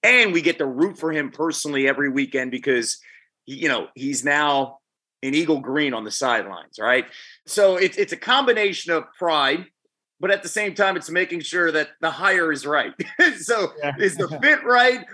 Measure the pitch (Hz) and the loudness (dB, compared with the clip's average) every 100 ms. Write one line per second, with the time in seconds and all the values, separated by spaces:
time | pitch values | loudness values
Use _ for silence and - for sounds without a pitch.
0 | 220 247 220 170 160 165 139 127 180 165 | 4 4 4 2 0 0 -4 0 -2 0
1 | 160 156 139 - 160 151 151 139 135 135 | -4 -4 -4 -4 -4 -4 -4 0 0 2
2 | 139 135 135 135 127 123 139 123 113 - | 0 0 -2 -4 -4 -4 0 0 0 -6
3 | - - _ _ - 135 156 120 - - | -12 -20 _ _ -18 -6 -2 -2 -4 -8
4 | 135 127 135 143 147 139 127 - _ _ | -6 -2 0 2 2 2 0 -8 _ _
5 | _ _ 135 147 165 147 123 143 143 117 | _ _ -2 0 2 0 0 -2 -2 -4
6 | 107 - 131 117 98 90 73 - 110 127 | -8 -4 0 0 -2 -12 -18 -6 2 2
7 | - - - - - - 196 185 185 196 | 0 -12 -20 -20 -8 4 4 4 0 0
8 | 196 - - 254 262 220 202 180 170 165 | -4 -4 0 2 4 2 0 -2 -2 -2
9 | - _ 175 151 135 160 185 _ _ _ | -4 _ 0 2 2 0 -6 _ _ _
10 | _ _ 160 196 165 214 208 185 196 185 | _ _ -2 0 -2 -4 -4 0 0 0
11 | 151 175 185 170 147 180 170 156 147 - | -2 -2 -2 -4 -4 0 2 2 -2 -4
12 | 165 151 190 185 165 143 139 151 117 - | -6 -2 0 2 0 -2 0 -2 -2 -6
13 | - - 349 - 165 226 185 151 143 139 | -10 2 2 2 -2 0 -2 -4 -6 0
14 | 196 165 175 151 285 302 226 247 247 247 | -2 0 -4 0 2 2 4 4 4 2
15 | 185 | -6